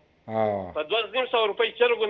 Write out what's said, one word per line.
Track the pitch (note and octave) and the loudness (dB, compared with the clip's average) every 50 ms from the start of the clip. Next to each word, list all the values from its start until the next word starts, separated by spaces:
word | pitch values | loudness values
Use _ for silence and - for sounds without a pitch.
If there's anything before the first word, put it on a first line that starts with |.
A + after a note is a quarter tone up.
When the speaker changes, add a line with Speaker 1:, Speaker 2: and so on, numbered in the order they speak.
| _ _ _ _ _ - | _ _ _ _ _ -6
Speaker 1:
آه. | A2 A2 A2 G#2+ G#2 G2 F#2 F2 - | -2 0 0 0 0 -2 -4 -6 -6
Speaker 2:
په | D3+ | -6
دوه | D#3 D3+ G3 A#3 | -4 -2 -2 -2
زره | A3 G3 | -2 -2
پنځه | G3+ C4 B3+ A#3+ | -2 -2 -2 0
سوه | - A#3 A3 | 2 2 2
روپۍ | G#3 G3 - A#3 A3+ A3+ - | 2 2 0 0 0 2 2
چرګو | A#3+ B3 A#3+ G#3+ A3 | 2 2 4 2 0